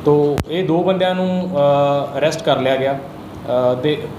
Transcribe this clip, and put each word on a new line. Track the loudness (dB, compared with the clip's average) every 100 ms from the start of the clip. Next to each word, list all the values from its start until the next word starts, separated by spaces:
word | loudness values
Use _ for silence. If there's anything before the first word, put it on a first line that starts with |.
ਤੋ | 4 4 4 0 -4
ਇਹ | -4
ਦੋ | 0 0
ਬੰਦਿਆਂ | 2 0 0
ਨੂੰ, | 0 -2 -2 -2
ਅ, | 0 2 4 2 0 -2 0
ਅਰੈਸਟ | 0 0
ਕਰ | 0 2
ਲਿਆ | 2 0
ਗਿਆ। | 0 -2 -8 -14 -14 -12 -2 2 2
ਅ, |
ਤੇ | 2 0 -2 -6